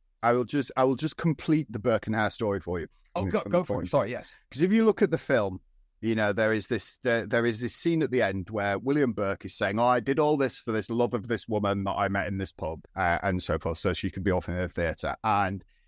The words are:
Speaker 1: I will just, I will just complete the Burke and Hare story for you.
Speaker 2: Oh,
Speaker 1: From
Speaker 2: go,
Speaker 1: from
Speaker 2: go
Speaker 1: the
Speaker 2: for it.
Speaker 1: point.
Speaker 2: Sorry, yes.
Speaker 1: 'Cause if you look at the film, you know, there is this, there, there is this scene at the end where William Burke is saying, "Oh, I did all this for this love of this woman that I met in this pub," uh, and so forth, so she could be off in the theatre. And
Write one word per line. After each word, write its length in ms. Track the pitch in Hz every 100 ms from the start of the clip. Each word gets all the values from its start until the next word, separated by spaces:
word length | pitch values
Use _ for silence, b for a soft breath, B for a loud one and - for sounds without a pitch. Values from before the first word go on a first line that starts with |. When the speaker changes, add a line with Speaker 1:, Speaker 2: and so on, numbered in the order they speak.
| _ _
Speaker 1:
I 100 | 117
will 120 | 123
just, 280 | 117 147 123 -
I 80 |
will 120 | 131 127
just 200 | 156 -
complete 540 | 165 - - 156 143
the 80 | 110
Burke 280 | 120 110 -
and 100 | 110
Hare 140 | 104
story 300 | - 107 98
for 200 | 85 87
you. 80 | - _ _
Speaker 2:
Oh, 80 | 180
Speaker 1:
From 80 | 190
Speaker 2:
go, 100 | 202
Speaker 1:
from 100 | 202
Speaker 2:
go 60 | 180
Speaker 1:
the 60 |
Speaker 2:
for 80 | 165
it. 20 | 101
Speaker 1:
point. 140 | 85
Speaker 2:
Sorry, 200 | 143 110
yes. 260 | 120 - - _
Speaker 1:
'Cause 120 | 127
if 100 | 180
you 120 | 226
look 180 | 220 202
at 80 | 185
the 80 | 156
film, 420 | - 127 98 92 - _ _ _
you 140 | 113
know, 180 | 110 104
there 200 | 101 110
is 160 | 110 -
this, 300 | 110 - -
there, 240 | 127 117 104
there 180 | 120
is 160 | 117 110
this 140 | 120
scene 280 | - 170 165
at 80 | 135
the 120 | 123
end 280 | 101 98 87
where 280 | 107 101 98
William 340 | 120 147 127
Burke 320 | 101 98 95
is 100 | 95
saying, 240 | - 101 104
"Oh, 60 |
I 160 | 120 123
did 180 | 127 135
all 180 | 151 147
this 220 | 131 -
for 140 | -
this 160 | 110 -
love 240 | 117 120
of 160 | 113 113
this 200 | 113 -
woman 360 | 107 101 101
that 100 | 95 -
I 120 | 98
met 200 | 98 85
in 100 | 98
this 140 | 95
pub," 320 | - 80 80 - 95
uh, 220 | 87 85
and 200 | 98 90
so 160 | - 82
forth, 200 | 85 82
so 140 | 95
she 180 | 87 92
could 140 | -
be 60 | 95
off 180 | 90 -
in 80 | 90
the 120 | 87
theatre. 480 | - 82 - 71 -
And 400 | 110 101 95 95 - _